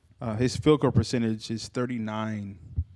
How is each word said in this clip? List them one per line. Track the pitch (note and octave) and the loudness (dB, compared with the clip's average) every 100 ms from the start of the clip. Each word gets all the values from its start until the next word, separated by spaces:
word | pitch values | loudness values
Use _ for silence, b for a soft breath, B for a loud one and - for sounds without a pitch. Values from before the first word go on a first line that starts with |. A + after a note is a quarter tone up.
| b _ | b _
uh, | A#2+ G#2+ | -6 0
his | B2+ - | 0 2
field | - D3+ | 4 6
goal | C3+ | 6
percentage | - G#2 B2 A#2 A2 - | 4 2 0 0 -2 -4
is | A2+ - | -8 -6
thirty-nine | - B2 B2 G#2+ G#2+ A2 G#2+ G2+ G2 - - - | -4 -4 -4 -4 -4 -4 -4 -8 -12 -8 -6 -6